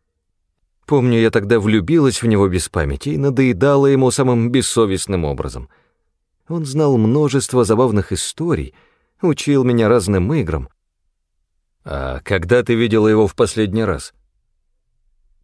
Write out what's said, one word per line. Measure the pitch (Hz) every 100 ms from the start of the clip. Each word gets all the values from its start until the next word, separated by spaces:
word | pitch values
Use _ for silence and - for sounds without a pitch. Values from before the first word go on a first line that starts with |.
| _ _ _ _ _ _ _ _ -
Помню, | 147 123 117
я | 113
тогда | 113 101 117
влюбилась | 101 110 85 165 139 -
в | 117
него | 107 98
без | 90 -
памяти | - 73 69 143
и | 151
надоедала | 139 127 131 95 139 139 139
ему | 135 131
самым | 120 131 120 117
бессовестным | 127 117 - 107 95 - 92
образом». | 76 69 71 65 64 _ _ _ _ _ _ _ -
Он | 165 147
знал | 139 147 127
множество | 107 135 147 135 - 127
забавных | 107 110 127 104 90
историй, | 92 - - 170 117 69 - _ _ _ _
учил | 180 147 - 139
меня | 123 120 110
разным | 120 92 98 90
играм. | 156 85 78 65 _ _ _ _ _ _ _ _ _ _ _ -
«А | 69 67 65
когда | - 95 87 123
ты | 117 117
видела | 117 110 107
его | 107 104
в | -
последний | 113 - 107 104
раз?» | 107 73 - - _ _ _ _ _ _ _ _ _ _ _ _